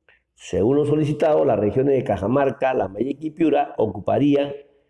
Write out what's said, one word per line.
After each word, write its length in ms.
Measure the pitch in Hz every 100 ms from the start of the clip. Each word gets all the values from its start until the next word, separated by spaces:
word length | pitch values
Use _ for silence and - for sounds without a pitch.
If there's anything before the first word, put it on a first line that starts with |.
| _ _ _
Según 420 | _ - 87 107 143
lo 80 | 147
solicitado, 580 | 151 147 147 160 156
las 140 | 143 104
regiones 360 | 104 127 139
de 100 | 135
Cajamarca, 720 | 107 98 101 135 135 117 131
La 100 | 127
Lambayeque 440 | 98 101 131 139 156
y 20 |
Piura 440 | 151 160 139 143 -
ocuparían 720 | 147 98 90 110 143 139 143 - - _